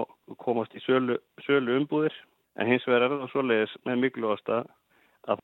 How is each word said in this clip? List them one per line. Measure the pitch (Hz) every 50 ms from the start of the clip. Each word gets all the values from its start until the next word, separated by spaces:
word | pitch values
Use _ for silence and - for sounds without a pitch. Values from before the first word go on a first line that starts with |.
og | 113 - - _ _ - - -
komast | - 127 117 117 110 - - 98
í | -
sölu, | - 131 131 127 123 120 - - _ _ - -
sölu | - 143 143 131 117 123 135
umbúðir. | 147 147 151 151 156 156 - - - _ _ _ _ _ _ -
En | 104 117
hins | 123 123 - 135
vegar | 123 123 123 127
er | 147
það | 143 131 123 -
svoleiðis | 143 135 127 113 110 110 - - - - 127
með | 127 120 127
mygluosta | 131 - 117 113 107 104 - - - 107 117 - - - _ _ _ _ _ _ _ _ _ - -
að | 104 -